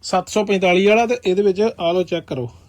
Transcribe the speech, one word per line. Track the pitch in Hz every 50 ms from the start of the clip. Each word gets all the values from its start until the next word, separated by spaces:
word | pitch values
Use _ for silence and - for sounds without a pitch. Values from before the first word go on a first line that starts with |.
| -
ਸੱਤ | - - 190 - -
ਸੌ | - - 208
ਪੰਤਾਲੀ | 208 202 190 190 180 180 185 196 202
ਵਾਲਾ। | 214 233 233
ਤੇ | 226 247 247 -
ਇਹਦੇ | 196 185 196 208
ਵਿੱਚ | 202 185 190
ਆਹ | 214 226 - - 180 170 175
ਲਓ, | 185 180
ਚੈੱਕ | - 175 165 -
ਕਰੋ, | - 151 131 120 117 - - -